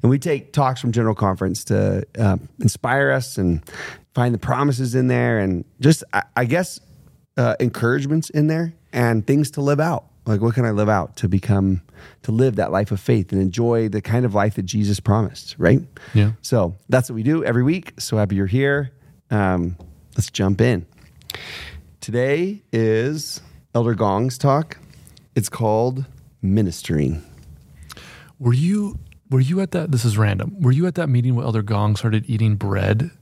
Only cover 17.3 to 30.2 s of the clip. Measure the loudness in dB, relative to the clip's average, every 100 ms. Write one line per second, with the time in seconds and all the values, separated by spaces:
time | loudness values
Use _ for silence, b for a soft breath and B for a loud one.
17.3 | 0 0 0 2 0 -6 -12 -4 0 0
18.3 | 0 0 2 2 0 -2 -10 b b _
19.3 | 0 2 0 -2 -6 -16 -20 _ -6 -6
20.3 | -2 -2 2 2 0 -4 _ -20 -20 -16
21.3 | B B B B B B -18 -6 -2 0
22.3 | 0 -2 -6 _ 0 2 2 0 -4 -8
23.3 | -12 -16 b _ 0 0 2 0 2 -2
24.3 | 0 2 2 0 -10 B B B B B
25.3 | -4 -4 -2 0 0 0 -4 -10 -14 -20
26.3 | _ 0 2 0 -4 -4 -2 0 -4 -10
27.3 | -20 -20 -20 -20 -20 B B B B B
28.3 | B 2 2 2 0 -2 -6 -16 -20 _
29.3 | 2 2 2 0 -2 0 0 0 2